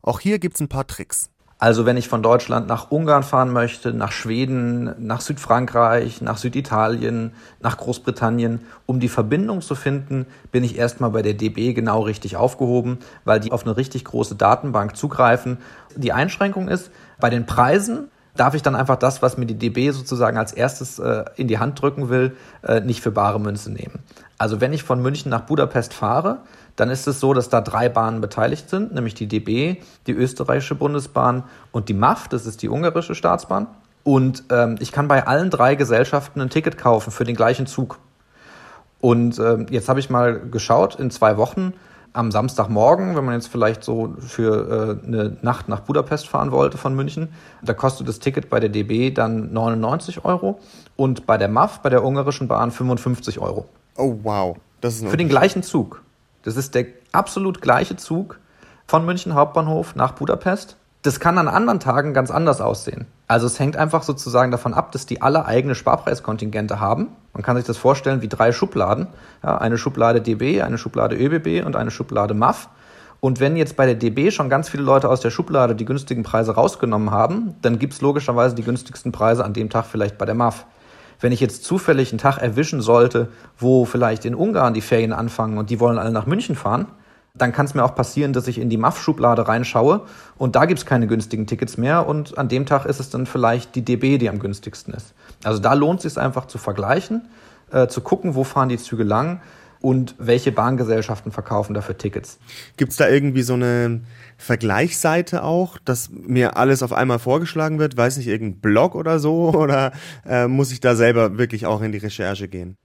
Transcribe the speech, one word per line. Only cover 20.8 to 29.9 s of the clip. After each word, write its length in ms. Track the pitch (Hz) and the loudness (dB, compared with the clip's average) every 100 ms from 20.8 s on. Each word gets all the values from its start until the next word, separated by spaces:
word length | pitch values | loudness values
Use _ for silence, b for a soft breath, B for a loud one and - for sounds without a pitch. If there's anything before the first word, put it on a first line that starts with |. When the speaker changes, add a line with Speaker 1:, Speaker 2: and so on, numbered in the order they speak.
| 127 - | -12 -6
Speaker 2:
äh, 280 | 123 110 - - | -2 -2 -4 -6
in 120 | 127 | -2
die 120 | 107 | 0
Hand 200 | 120 139 | -2 0
drücken 300 | 143 143 123 | -2 -2 -2
will, 260 | 127 127 131 B B | 0 0 -2 B B
äh, 160 | - 113 | 0 0
nicht 220 | 107 117 | 0 -2
für 100 | 117 | -2
bare 280 | 104 104 104 | 0 0 0
Münze 320 | 104 101 - | -4 -6 -8
nehmen. 280 | 104 - - - B B _ | -10 -12 -14 -20 B B _
Also 220 | 110 107 | -2 0
wenn 120 | 127 | 0
ich 80 | 151 | -2
von 180 | - 127 | -2 0
München 300 | 127 147 143 | 0 -2 -4
nach 120 | 117 | -4
Budapest 520 | - 156 135 123 117 | -2 0 0 -2 -4
fahre, 460 | - 107 127 185 262 B B B - | -4 0 0 0 -4 B B B -2
dann 120 | 113 | -2
ist 160 | 131 - | 0 -4
es 140 | 135 | 0
so, 140 | 135 | 2
dass 160 | 135 120 | 2 2
da 100 | 120 | 0
drei 300 | - 110 123 | 0 0 0
Bahnen 320 | 120 113 113 | 2 0 -2
beteiligt 480 | 104 - 113 151 - | -6 -2 -2 -2 -4
sind, 240 | 190 214 | -4 -4
nämlich 200 | 151 117 | -4 -6
die 140 | - 104 | -6 -4
D 120 | 107 | -4
B, 360 | 104 117 156 185 B | -2 -2 -2 -4 B